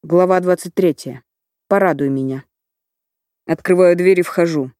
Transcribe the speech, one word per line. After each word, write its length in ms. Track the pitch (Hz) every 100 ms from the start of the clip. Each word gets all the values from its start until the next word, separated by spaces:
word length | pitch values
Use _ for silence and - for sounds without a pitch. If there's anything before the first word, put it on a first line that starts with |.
| 156
Глава 300 | 170 185 185
двадцать 340 | 180 175 180
третья. 480 | - 185 147 135 127 _ _ _ _ _
Порадуй 400 | 196 190 143 139
меня. 360 | 135 131 135 _ _ _ _ _ _ _ _ _ _ -
Открываю 480 | 165 - 180 180
дверь 260 | 175 180 180
и 20 |
вхожу. 500 | 175 - 170 156 127